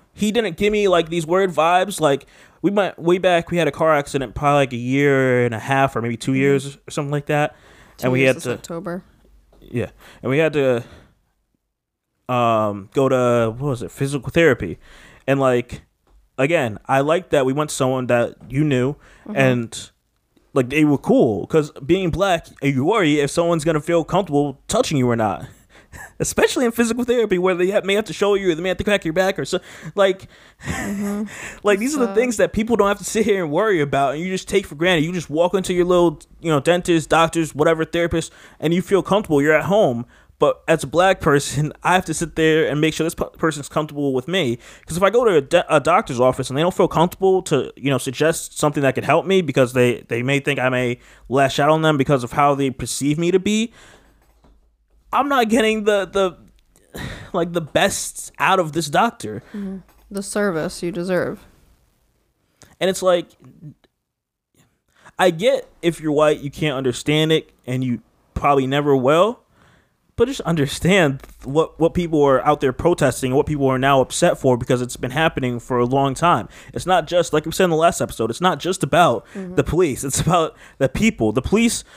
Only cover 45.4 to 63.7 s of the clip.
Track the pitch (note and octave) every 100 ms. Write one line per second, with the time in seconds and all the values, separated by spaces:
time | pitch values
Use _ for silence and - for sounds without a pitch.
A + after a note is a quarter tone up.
45.4 | C3 F3+ - D3+ C3+ F3+ - B2+ B2+ B2+
46.4 | C3 C3 F3 - F3+ - F3 - F#3+ F#3+
47.4 | F3+ C#3+ E2+ - B2+ C3 C3+ B2 D#3 D#3
48.4 | - - D3+ C#3+ C#3 B2+ - D#3 D3 F#3+
49.4 | D#3 C3 B2 B2+ B2 A#2 - A#2 B2 C#3
50.4 | C#3 C3+ B2+ B2+ B2 A#2+ _ - - B2+
51.4 | C#3 - D3 D#3 D#3+ D3+ C3+ C#3 A#2+ -
52.4 | C#3+ C#3 C#3 B2 A#2+ - C#3 D3+ E3+ F#3
53.4 | F#3 G#3+ A#3 - - - _ _ _ _
54.4 | _ _ _ _ _ _ _ G#3+ C#4 C#4
55.4 | A3+ A3+ A3 A3 G#3 G#3 F3+ G3 F#3+ -
56.4 | - _ _ _ _ - - - - F#3
57.4 | E3+ E3+ D#3 D3+ F#3+ - - - - -
58.4 | C#3+ F#3 D#3+ D3 D3 D3+ A#3 - G#2+ G#2+
59.4 | - G#3 G3 F#3+ - _ _ G#3 G#3 G#3+
60.4 | G#3 E3 D#3+ - F3 E3+ F3+ F3+ C3 G#3
61.4 | - _ _ _ _ _ _ _ _ _
62.4 | _ _ - _ F3 F#3 F#3 F3 E3 _
63.4 | B2+ _ D3+